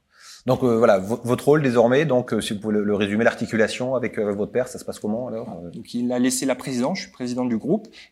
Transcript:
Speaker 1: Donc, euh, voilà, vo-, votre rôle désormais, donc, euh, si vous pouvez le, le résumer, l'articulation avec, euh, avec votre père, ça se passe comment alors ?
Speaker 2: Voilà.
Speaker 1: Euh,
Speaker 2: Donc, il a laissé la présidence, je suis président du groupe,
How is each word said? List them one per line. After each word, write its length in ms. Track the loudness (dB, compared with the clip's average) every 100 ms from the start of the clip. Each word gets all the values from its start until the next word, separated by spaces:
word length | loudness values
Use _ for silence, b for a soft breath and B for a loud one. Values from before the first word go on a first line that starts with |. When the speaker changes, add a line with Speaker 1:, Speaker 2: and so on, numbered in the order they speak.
| _ B B B 0
Speaker 1:
Donc, 160 | 2
euh, 120 | 2 6
voilà, 220 | 6 6
vo-, 220 | 2 -4
votre 220 | -2 0 4
rôle 160 | 4
désormais, 440 | 4 4 6 4 2
donc, 280 | 0 0
euh, 80 | -2
si 120 | -2
vous 60 | -4
pouvez 140 | -2
le, 100 | 0
le 120 | 0 0
résumer, 280 | 0 2
l'articulation 680 | 2 0 -2 0 0 0 -4
avec, 240 | -2 -4 -2
euh, 80 | -2
avec 120 | -2
votre 140 | -4
père, 160 | -4 -6
ça 120 | -8
se 60 | -14
passe 120 | -8
comment 300 | -6 -6 -6
alors ? 180 | -10 -10
Speaker 2:
Voilà. 220 | -12 -14
Speaker 1:
Euh, 20 |
Speaker 2:
Donc, 240 | -14 -10
il 180 | -6 -2
a 60 | 0
laissé 300 | 0 0 -2
la 80 | -2
présidence, 420 | -4 -4 -2 -4
je 60 |
suis 80 | -10
président 340 | -10 -6 -4 -2
du 120 | -2
groupe, 300 | 0 -2 -2 B B